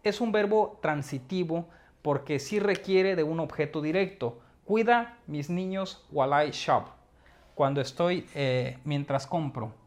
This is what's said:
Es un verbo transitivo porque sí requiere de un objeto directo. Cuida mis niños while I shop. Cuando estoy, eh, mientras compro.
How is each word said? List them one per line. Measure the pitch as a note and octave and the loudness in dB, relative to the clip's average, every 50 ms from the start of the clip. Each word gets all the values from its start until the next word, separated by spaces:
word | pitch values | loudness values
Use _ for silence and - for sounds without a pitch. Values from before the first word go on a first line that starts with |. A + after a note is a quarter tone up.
Es | - G#3+ G3+ - | 0 -2 0 0
un | A#3+ A3+ | 0 2
verbo | G#3 G#3+ G3+ G3+ A3 G#3+ G#3 - - - | 2 2 4 4 4 4 2 2 -2 -4
transitivo | - D#3 D3+ C#3+ C3+ - C#3+ C3 B2+ - F#3 F#3 F3+ D#3+ D#3+ E3+ E3 - - - - - _ _ | -2 -2 -2 -2 -4 -4 -6 -8 -6 -4 -2 -2 0 0 -2 -4 -4 -6 -16 -20 -20 -20 _ _
porque | - D3+ C#3+ C3+ - - D3+ C3+ | -2 0 0 0 0 -2 -2 -2
sí | C3+ - G#3 G#3 | -2 -2 -2 0
requiere | G3 - - E3 - F#3+ F#3+ F#3 F#3 G3 F#3+ | 2 2 0 0 0 2 4 4 4 4 2
de | E3+ | 2
un | D#3 D3+ D#3+ E3 | 0 0 0 -2
objeto | D#3 D3 - - D3 C#3+ - D#3 | -4 -4 -2 -2 -2 -2 -2 -4
directo. | D3+ D3+ D#3+ F#3+ G3 F3+ - - B2+ A#2 - - - - - _ _ | -2 0 2 2 0 0 -2 -6 -6 -6 -6 -8 -20 -20 -20 _ _
Cuida | - G3+ A3 A3+ A#3 A#3+ A#3+ A#3 A#3 - - _ | 0 0 2 4 4 4 2 2 -4 -12 -20 _
mis | - D3 D3 C#3 D3 | -8 -8 -8 -4 -4
niños | F3 F3+ F#3 F#3 F#3+ F#3+ F#3+ F#3+ - - - - | -4 -4 -2 -4 -4 -4 -4 -6 -10 -18 -20 -4
while | D3 D3+ C3 C3+ C#3+ C#3+ D3+ | 0 0 2 4 4 2 2
I | C#3+ | 2
shop. | A2+ - - - C3+ A2 - - - - _ _ _ - _ - - - - - - | -2 -4 0 2 2 2 0 -4 -18 -20 _ _ _ -20 _ -20 -20 -20 -20 -16 0
Cuando | - C#3+ C3+ C#3 C#3+ | 0 2 2 2 0
estoy, | C3 C3 - - E3+ F3 F3+ F3 - - - | -2 -2 -2 0 0 0 0 -2 -4 -8 -4
eh, | D3 C#3+ C3 B2+ B2+ B2 B2+ B2+ - - | -2 0 2 2 0 0 -2 -6 -8 -6
mientras | D#3 D3 C#3+ C#3+ - C#3 C3 - | -4 -2 -2 -2 -2 -2 -2 -2
compro. | - F3+ E3+ D#3 C#3 - B2+ A2 G#2+ - - - | -2 -2 -2 -2 -2 -4 -6 -8 -8 -10 -16 -20